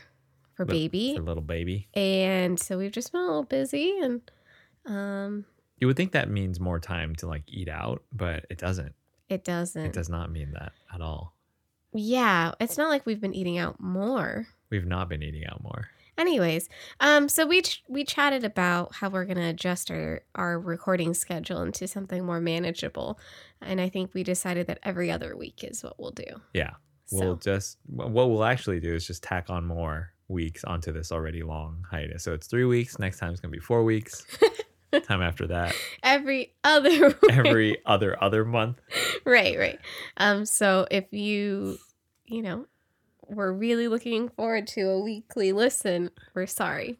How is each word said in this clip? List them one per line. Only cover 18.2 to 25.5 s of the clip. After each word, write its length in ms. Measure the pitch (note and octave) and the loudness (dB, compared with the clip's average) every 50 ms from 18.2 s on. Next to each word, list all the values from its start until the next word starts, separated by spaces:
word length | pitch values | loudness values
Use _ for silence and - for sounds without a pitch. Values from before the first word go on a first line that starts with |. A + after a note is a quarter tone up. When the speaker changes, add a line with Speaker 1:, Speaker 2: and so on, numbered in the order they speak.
| C#4+ C#4+ C#4 C4 A#3+ | 2 4 2 2 0
Speaker 1:
about 500 | G#3 - - F3+ F3 F3 F3 F3 - - | -2 0 2 2 4 4 2 0 -2 -6
how 140 | - - G3 | -6 -4 -2
we're 160 | G3 F#3+ F3+ | -2 -2 -2
gonna 240 | F#3+ F#3 F3+ E3+ E3+ | -2 -2 -2 0 -2
adjust 420 | E3 E3+ - F#3 F3+ F3+ - - | -2 -2 -2 -2 -2 -2 -4 -6
our, 300 | E3+ D#3+ D#3 D#3 D#3+ - - _ - | -6 -4 -4 -4 -4 -6 -8 _ -6
our 240 | - F3+ F3 F3 E3+ | -4 -2 -2 -2 -2
recording 540 | F3 F3+ E3 E3+ - - F#3 F3 E3+ E3+ E3+ | -2 -4 -6 -4 0 2 2 2 2 2 0
schedule 480 | F3 - - F3+ D#3+ E3 - F#3 E3+ | -2 -2 -4 -4 -6 -6 -6 -4 -4
into 260 | F3 E3+ G3+ - F#3 F#3 | -4 -4 -6 -6 -8 -8
something 360 | - G3+ G3 F#3 F#3 F3+ F#3 | -8 -8 -8 -6 -4 -4 -2
more 140 | F3 F3 E3+ | -2 -2 0
manageable, 800 | E3+ E3+ E3 E3 F3 E3+ E3+ - - - - - - - A3 - - - - - - - _ - | 0 0 0 0 0 -2 -4 -4 -6 -8 -6 -6 -6 -6 -8 -10 -12 -20 -20 -20 -20 -20 _ -14
and 200 | - - F#3+ F#3 | -8 -4 -2 0
I 80 | F3+ F#3 | 0 0
think 240 | F#3 G3 F#3 F#3 - | -2 -2 -4 -4 -4
we 100 | F#3+ F3+ | -4 -2
decided 440 | F3+ F3+ F3+ - F#3 F3 F3 F3 E3+ | -2 -2 -2 -2 -2 -2 -2 -2 -4
that 120 | F3 - - | -4 -6 -6
every 280 | G#3 F#3 F3+ F3+ E3+ | -6 -4 -2 -2 -2
other 240 | E3 E3 E3+ D#3+ - | -2 -4 -6 -8 -10
week 280 | - - - | -10 -12 -14